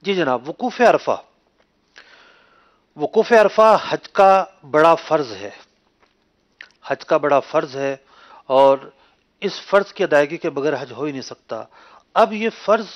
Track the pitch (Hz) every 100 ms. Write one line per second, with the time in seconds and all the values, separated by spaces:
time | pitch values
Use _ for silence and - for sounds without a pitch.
0 | - 196 147 127 127 175 240 - 233 156
1 | - 107 - _ _ _ _ _ _ -
2 | _ _ _ _ _ _ _ _ _ -
3 | 147 208 220 226 202 - 220 202 - 156
4 | - - 196 190 180 _ 143 151 160 165
5 | - 156 135 101 101 - _ _ _ _
6 | _ _ _ _ _ _ - _ - 139
7 | - 156 147 143 - 151 156 131 139 135
8 | _ _ _ - _ 131 135 135 - _
9 | _ _ _ _ 202 - - 196 196 -
10 | 175 151 147 160 170 143 139 143 131 117
11 | 147 135 120 - _ 113 110 _ _ _
12 | _ - 214 208 226 - - 214 202